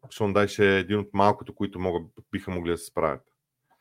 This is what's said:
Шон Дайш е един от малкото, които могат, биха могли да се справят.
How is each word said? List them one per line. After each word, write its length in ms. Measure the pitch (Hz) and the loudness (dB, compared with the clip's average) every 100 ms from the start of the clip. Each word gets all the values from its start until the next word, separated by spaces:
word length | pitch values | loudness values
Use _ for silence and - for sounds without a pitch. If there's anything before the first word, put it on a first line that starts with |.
| - | -18
Шон 220 | - 104 | -4 0
Дайш 260 | 101 101 - | 2 0 2
е 200 | 101 98 | 4 4
един 200 | 90 104 | 0 -4
от 160 | 101 | 0
малкото, 400 | 98 101 101 - | 4 4 4 -6
които 260 | - 98 90 | -8 -8 -4
могат, 220 | 92 85 80 - _ | -4 -4 -8 -16 _
биха 180 | 95 95 | -8 -6
могли 200 | 90 85 | -6 -4
да 80 | 85 | -6
се 80 | - | -6
справят. 360 | 85 80 65 _ _ _ _ _ _ | -2 -2 -4 _ _ _ _ _ _